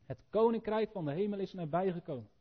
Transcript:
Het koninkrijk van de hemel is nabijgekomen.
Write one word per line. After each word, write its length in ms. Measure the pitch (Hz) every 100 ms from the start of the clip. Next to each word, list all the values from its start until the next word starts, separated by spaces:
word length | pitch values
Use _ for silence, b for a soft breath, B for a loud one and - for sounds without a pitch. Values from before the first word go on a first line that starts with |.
Het 180 | - 127 _
koninkrijk 600 | 202 233 226 220 220 214
van 140 | 196
de 80 | 151
hemel 260 | 147 208 202
is 140 | 190
nabijgekomen. 760 | 190 160 165 190 175 - 131 110 _